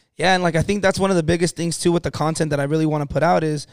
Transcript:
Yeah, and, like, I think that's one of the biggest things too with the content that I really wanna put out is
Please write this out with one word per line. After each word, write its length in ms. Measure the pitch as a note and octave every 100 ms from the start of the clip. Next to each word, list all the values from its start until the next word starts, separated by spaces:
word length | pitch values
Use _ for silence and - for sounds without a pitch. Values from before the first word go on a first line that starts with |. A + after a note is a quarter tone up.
| _ -
Yeah, 180 | D#3 F#3
and, 80 |
like, 120 | F3+ D#3+
I 60 |
think 200 | - G3+
that's 140 | F#3+ F#3
one 100 | F#3+
of 80 | F#3
the 60 |
biggest 320 | D3+ E3+ E3+ -
things 200 | E3+ D#3
too 120 | F3
with 120 | E3+
the 80 | D#3
content 400 | - D3+ E3 D#3+
that 80 | C#3+
I 40 |
really 220 | C#3 D#3+ D#3
wanna 200 | D3+ C#3+
put 140 | C#3+
out 220 | D#3 F3+
is 240 | D#3 D3+ -